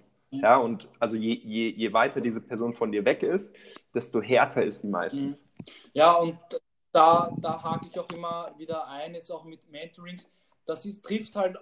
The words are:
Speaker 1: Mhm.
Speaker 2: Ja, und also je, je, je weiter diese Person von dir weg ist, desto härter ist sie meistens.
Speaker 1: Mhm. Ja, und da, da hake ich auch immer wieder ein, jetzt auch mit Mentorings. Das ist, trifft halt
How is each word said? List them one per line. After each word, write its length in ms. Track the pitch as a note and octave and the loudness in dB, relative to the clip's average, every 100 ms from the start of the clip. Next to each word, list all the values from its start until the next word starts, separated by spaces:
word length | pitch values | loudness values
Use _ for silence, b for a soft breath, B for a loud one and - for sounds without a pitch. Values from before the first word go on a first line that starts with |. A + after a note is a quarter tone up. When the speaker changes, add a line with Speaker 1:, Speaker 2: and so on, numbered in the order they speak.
| _ _ _ | _ _ _
Speaker 1:
Mhm. 100 | C#3 | 2
Speaker 2:
Ja, 160 | C#3 C3 | 6 6
und 300 | A#2 G#2 - - | 4 -4 -10 -4
also 160 | A2+ A2 | -2 0
je, 180 | A2+ A#2+ | -2 -2
je, 260 | A2+ A2 A2+ | -4 -2 -2
je 240 | G#2+ A2 | -2 0
weiter 280 | A2 C3+ C#3 | 2 2 0
diese 200 | B2+ A2 | -4 -4
Person 320 | - A2 A#2 | -6 -6 -4
von 180 | - A2 | -2 -2
dir 120 | G#2 G#2 | 0 0
weg 160 | E3+ | 0
ist, 300 | - F#3+ - - B B B | 0 -2 -4 -20 B B B
desto 280 | A#2+ - A#2 | -6 -2 -2
härter 420 | G#2 C3 B2 B2+ | 2 4 4 2
ist 180 | G2+ - | -2 -2
sie 60 | G2+ | -4
meistens. 560 | F2+ E2+ - - - | -4 -4 -4 -6 -8
Speaker 1:
Mhm. 200 | _ - - B B | _ -20 -20 B B
Ja, 200 | C#3+ D#3+ | 4 6
und 240 | E3+ E3 E3 - - _ _ _ | 6 2 -4 -10 -12 _ _ _
da, 420 | E3 D#3+ E3+ E3+ E3 | 6 8 6 2 -4
da 200 | E3 D#3+ | -6 -6
hake 240 | E3 E3 F3 | -6 -6 -8
ich 120 | F3+ | -10
auch 100 | E3+ | -10
immer 420 | E3+ E3+ E3+ E3 D3+ | -8 -8 -8 -10 -12
wieder 300 | D#3+ D#3+ C3+ | -10 -8 -8
ein, 260 | C#3+ E3 E3+ | -10 -12 -12
jetzt 160 | E3+ | -12
auch 120 | D#3+ | -14
mit 260 | D#3+ D#3+ _ | -14 -20 _
Mentorings. 640 | D3 E3+ - F3 F3+ - _ _ _ - | -18 -18 -18 -18 -18 -20 _ _ _ -10
Das 200 | D#3+ G3+ | -10 -10
ist, 180 | G3+ | -14
trifft 320 | - G#3+ - G#3 | -6 -6 -6 -2
halt 220 | F#3 F#3 | -2 -4